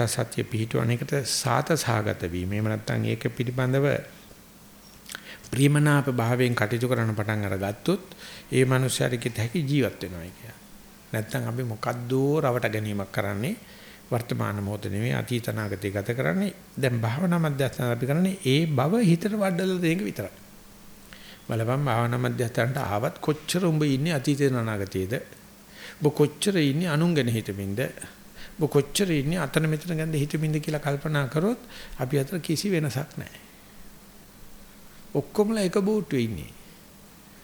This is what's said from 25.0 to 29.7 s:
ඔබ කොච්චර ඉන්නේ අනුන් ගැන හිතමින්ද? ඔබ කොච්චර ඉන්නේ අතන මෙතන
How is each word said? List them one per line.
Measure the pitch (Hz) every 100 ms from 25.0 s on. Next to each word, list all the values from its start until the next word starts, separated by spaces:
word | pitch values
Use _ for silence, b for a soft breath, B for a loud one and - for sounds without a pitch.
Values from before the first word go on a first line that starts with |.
| 95 120 - - - - - B B B
ඔබ | 147
කොච්චර | - 147 - 208 190
ඉන්නේ | 147 143 180
අනුන් | 151 175
ගැන | 156 120
හිතමින්ද? | 113 101 98 98 101 135 - - - - B B
ඔබ | - 151
කොච්චර | 143 139 - 190
ඉන්නේ | 151 139 175
අතන | 135 156
මෙතන | 156